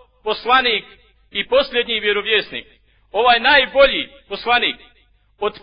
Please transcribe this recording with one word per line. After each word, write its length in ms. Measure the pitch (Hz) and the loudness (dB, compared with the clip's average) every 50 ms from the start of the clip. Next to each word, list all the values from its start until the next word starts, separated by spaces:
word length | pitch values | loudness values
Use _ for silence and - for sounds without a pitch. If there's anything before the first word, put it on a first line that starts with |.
| _ _ _ _ - | _ _ _ _ -6
poslanik 640 | 214 208 - - 226 254 262 254 247 220 190 160 - - - _ _ _ _ _ _ | -6 -6 -4 0 2 2 2 2 2 -2 -4 -4 -10 -18 -20 _ _ _ _ _ _
i 160 | - 202 202 - | -10 -10 -4 0
posljednji 520 | 240 269 - - 247 240 233 233 226 214 | 2 2 2 0 -2 -4 -4 -4 -4 -4
vjerovjesnik. 640 | 208 208 202 202 196 214 220 202 - - 131 120 113 _ _ _ _ _ _ _ _ _ | -2 -2 -2 -2 -2 0 -2 -2 -2 -4 -8 -14 -14 _ _ _ _ _ _ _ _ _
Ovaj 280 | - 196 240 254 240 233 | -2 0 2 4 2 2
najbolji 720 | 226 262 294 277 262 196 185 269 277 262 214 160 127 - - - _ - | 4 2 2 2 2 2 4 4 4 4 2 0 -6 -8 -12 -20 _ -14
poslanik 460 | 202 196 - 233 240 240 220 156 127 - - - _ _ _ _ _ _ _ _ _ - | -14 -8 -2 0 0 0 0 -2 -4 -6 -12 -20 _ _ _ _ _ _ _ _ _ -6
od 200 | 208 208 - - | -6 -6 -6 -6